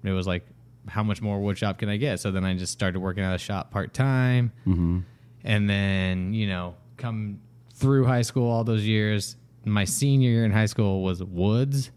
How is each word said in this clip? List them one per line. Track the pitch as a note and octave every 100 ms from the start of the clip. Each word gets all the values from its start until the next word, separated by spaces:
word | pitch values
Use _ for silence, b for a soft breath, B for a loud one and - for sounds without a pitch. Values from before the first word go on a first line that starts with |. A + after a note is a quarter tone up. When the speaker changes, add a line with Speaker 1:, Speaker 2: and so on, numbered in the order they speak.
Speaker 1:
it | G2
was | F#2+ F#2
like, | F2+ - - - - -
"How | A2
much | G#2+ G2
more | A2 G2+
wood | G2+ F#2+
shop | G#2 F#2+
can | G#2
I |
get?" | G#2 C#3+ F#2+
So | G#2
then | F#2+
I | F#2+
just | F#2 F2+
started | - G2 F#2
working | F#2+ F#2
at | F#2
a | F2+
shop | - G2 -
part-time. | G2+ F#2 - C3+ C3 B2+ B2 A#2+ - F#2+
Speaker 2:
Mm-hmm. | F2 E2+ F2+ F2+ B B B
Speaker 1:
And | A2+ G#2+ G2+
then, | G2+ G2 F#2+ F#2 F#2 F#2
you | A2 G#2
know, | F#2 F2+ F2 - -
come | B2 A2 G#2+ G2+ - - -
through | - C3+ C#3
high | B2+ B2
school | A#2 C3 A#2+
all | A2+
those | A#2 A2
years, | G#2 G#2+ G#2+ G#2 - - - -
my | A2 G#2
senior | F#2+ - C#3 C3+ B2+
year | A#2
in | A2+
high | G#2+
school | G#2+ - G2+ F#2+
was | F#2+ F2+
Woods | F#2+ F2 G2 A2+ C#3 C#3 B2